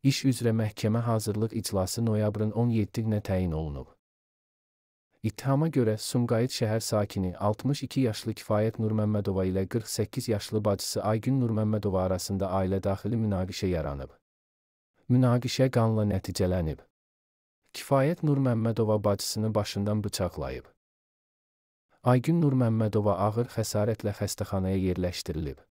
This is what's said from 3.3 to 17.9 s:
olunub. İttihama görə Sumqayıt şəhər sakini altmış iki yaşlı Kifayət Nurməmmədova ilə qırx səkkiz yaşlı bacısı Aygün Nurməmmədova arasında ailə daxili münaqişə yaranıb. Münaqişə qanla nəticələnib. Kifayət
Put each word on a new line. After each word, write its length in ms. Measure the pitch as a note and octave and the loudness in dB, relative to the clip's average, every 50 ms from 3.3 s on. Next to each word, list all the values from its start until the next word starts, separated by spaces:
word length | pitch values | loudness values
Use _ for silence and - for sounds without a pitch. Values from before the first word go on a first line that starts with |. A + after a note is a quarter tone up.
| F#2+ F#2 F#2 F2 | 0 0 0 0
olunub. 360 | D#2+ D#2 D#2+ D#2 C#2+ C2+ C2 - _ _ _ _ _ _ _ _ _ _ _ _ _ _ _ _ _ _ _ _ _ _ _ _ _ _ - | -2 -2 -4 -4 -6 -10 -12 -14 _ _ _ _ _ _ _ _ _ _ _ _ _ _ _ _ _ _ _ _ _ _ _ _ _ _ -6
İttihama 440 | A2 - - - C3 C#3 C#3 D#3+ | -6 -6 -4 -2 0 2 2 2
görə 300 | E3 - C#3 A#2+ A2 G#2+ | 2 2 2 2 2 2
Sumqayıt 560 | G#2+ - - - B2+ A#2+ A#2 B2 A2+ A#2+ C3 - | 0 -4 -2 0 0 2 2 2 0 0 0 -2
şəhər 260 | - A#2+ G#2+ A2 A2+ | -2 -2 0 0 -2
sakini 520 | - - A#2 G#2+ G#2 - - G2+ F#2 F2+ F2 | -2 0 0 0 0 0 -2 -2 -2 -2 -2
altmış 460 | - G2 G#2 A2 - - B2+ C#3+ - - | -2 -2 -2 -2 0 -2 -2 -2 -2 -4
iki 220 | B2 - C3+ C3 | -4 -2 0 0
yaşlı 300 | A2+ G#2+ - - A2+ G#2 - | 0 0 -4 -6 -6 -8 -8
Kifayət 380 | - - A2 G#2 G#2+ A2+ - - | -2 0 2 2 2 0 0 -2
Nurməmmədova 640 | A2+ G#2+ G#2+ G#2+ G#2+ G#2+ G#2+ G#2 G2 G2+ F#2+ F#2+ F#2+ F#2+ | -2 0 0 2 2 2 0 0 0 0 0 0 0 0
ilə 160 | F#2 F#2+ F#2+ | 0 0 -2
qırx 320 | F#2 - A#2+ G#2 - - - | -2 -2 -4 -4 -4 -4 -4
səkkiz 300 | G#2 - - C3 - - | -4 -4 -4 -6 -2 -2
yaşlı 320 | A2 G2 - - - A2 G#2 | -2 -2 -2 -4 -4 0 2
bacısı 360 | B2 G2+ G2 - - - - - | 0 0 0 -2 -6 -4 -2 0
Aygün 380 | G#2 A2 A2+ G#2+ B2+ C3 C3+ | 0 0 0 0 0 0 2
Nurməmmədova 640 | B2 A#2 A2+ G#2+ G#2+ G#2+ G#2+ G#2+ - G#2 F#2 F#2 F#2 | 2 2 2 0 2 2 0 0 0 0 0 2 2
arasında 460 | F#2 F#2+ F2+ - - G2+ F#2+ G2 F#2 F2+ G2 | 2 0 -2 -2 -2 -2 -2 -2 0 0 0
ailə 200 | F#2+ F#2 G2 F#2+ - | 2 2 0 0 0
daxili 340 | G2+ F#2+ G2 - G2+ A#2+ | 0 -2 -2 -2 -2 -2
münaqişə 500 | A2+ A2 G#2+ G2 F#2 F#2 F#2 F#2+ - - F#2+ F2 | 0 0 0 0 0 -2 -4 -4 -4 -2 0 0
yaranıb. 400 | D#2+ D2+ C#2 C#2+ C#2 C2+ C2+ - _ _ _ _ _ _ _ _ _ _ _ _ _ _ _ _ _ _ - | 0 -2 -4 -6 -8 -10 -12 -16 _ _ _ _ _ _ _ _ _ _ _ _ _ _ _ _ _ _ 2
Münaqişə 600 | B2 B2 B2+ B2 A#2+ B2 A#2+ A#2+ - - C3 C3 - | 4 4 6 4 4 2 0 -2 0 2 2 2 4
qanla 320 | B2 A2+ A2 A2 A2 G#2+ G#2 G2+ | 2 2 2 2 2 2 2 0
nəticələnib. 720 | F#2+ - - F2+ - G2 F2+ F#2 F#2 E2+ D#2+ C#2+ - - _ _ _ _ _ _ _ _ _ _ _ _ _ _ _ _ _ - | 0 -2 -4 -2 0 2 2 2 0 0 -2 -4 -6 -12 _ _ _ _ _ _ _ _ _ _ _ _ _ _ _ _ _ -16
Kifayət 500 | - - - | -16 -2 0